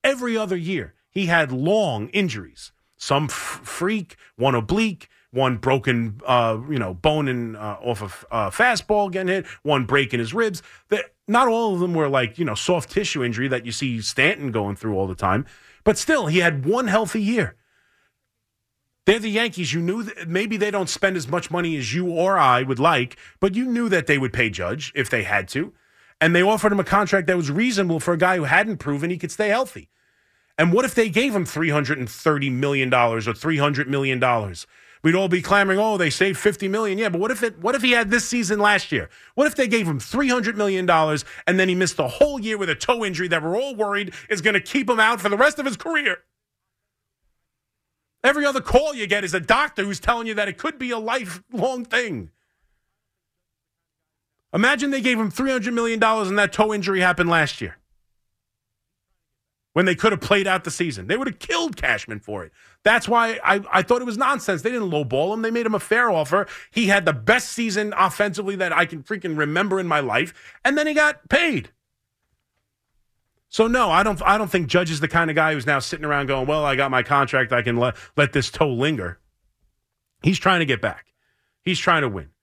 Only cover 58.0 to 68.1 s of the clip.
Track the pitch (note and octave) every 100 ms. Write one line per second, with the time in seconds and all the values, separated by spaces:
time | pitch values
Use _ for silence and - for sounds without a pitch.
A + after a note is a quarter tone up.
58 | _ _ _ _ _ _ _ _ _ _
59 | _ _ _ _ _ _ _ E3 F#3 F3+
60 | A3+ G3 - G3+ F#3+ F#3 - - F3 G#2
61 | F#2 G#3+ C4+ - - E4+ E4 G#3 C#3 A2
62 | - G#2+ - G#2 E2 _ _ _ G#3 A#3
63 | - A#3 A3+ A3 - G3+ G3 F#3+ - B3
64 | B3 A3 C4 C#4 - F3+ G3+ B3 G3 D3+
65 | C#3 C3 E3+ A3 A3+ A#3 A3 G#3+ - A3+
66 | A#3+ E3+ C#3+ C#4+ D4+ - - - G#3 G3+
67 | E3 C#3 A2 A#3+ - - A3+ G3 G#3 G3
68 | F#3